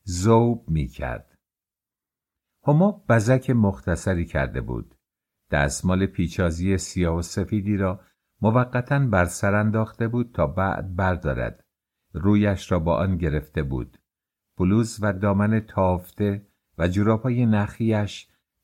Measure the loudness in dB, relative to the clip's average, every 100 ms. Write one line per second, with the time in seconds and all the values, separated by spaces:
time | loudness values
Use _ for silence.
0 | -10 -2 4 6 4 0 -2 -4 -4 -6
1 | -8 -10 -14 _ _ _ _ _ _ _
2 | _ _ _ _ _ _ 2 4 4 0
3 | 2 2 4 2 2 2 2 0 -4 -2
4 | -2 -2 -2 -4 -4 -4 -6 -8 -10 _
5 | _ _ _ _ -4 0 0 0 0 0
6 | 0 -2 -4 0 -2 0 -2 -2 -2 -2
7 | -2 -2 -4 -6 -2 -2 -2 0 -2 -4
8 | _ _ _ -2 2 2 0 -4 -2 0
9 | 2 2 0 0 0 2 2 0 -2 -4
10 | -4 -2 -4 -2 -2 0 -2 -2 -6 -2
11 | -2 0 -2 -4 -6 -8 _ _ _ _
12 | _ -2 2 4 2 0 -2 -2 0 0
13 | 0 0 -2 -2 -4 -6 -4 -6 -8 _
14 | _ _ _ _ _ -2 2 2 0 -2
15 | -4 -2 0 2 2 0 -2 0 0 0
16 | -6 -4 -2 -2 -10 _ _ -2 0 2
17 | 2 2 0 0 2 2 0 -2 0 0
18 | -2 -8 -20 _ _ _